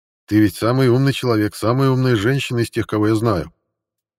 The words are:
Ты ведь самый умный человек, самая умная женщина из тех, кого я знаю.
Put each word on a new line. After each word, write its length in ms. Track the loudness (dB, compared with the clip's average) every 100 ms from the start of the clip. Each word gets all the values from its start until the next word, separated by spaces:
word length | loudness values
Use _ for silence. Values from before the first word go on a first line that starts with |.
| _ _ _
Ты 140 | 2
ведь 140 | 2
самый 340 | 0 -2 2 2
умный 240 | 2 0
человек, 440 | -2 -2 0 -2 -2
самая 340 | -2 0 2
умная 240 | 2 2
женщина 460 | 2 0 -2 -4 -4
из 100 | -4
тех, 160 | -4 -4
кого 220 | -2 0
я 80 | 0
знаю. 360 | 0 -2 -4 -14 _ _ _ _ _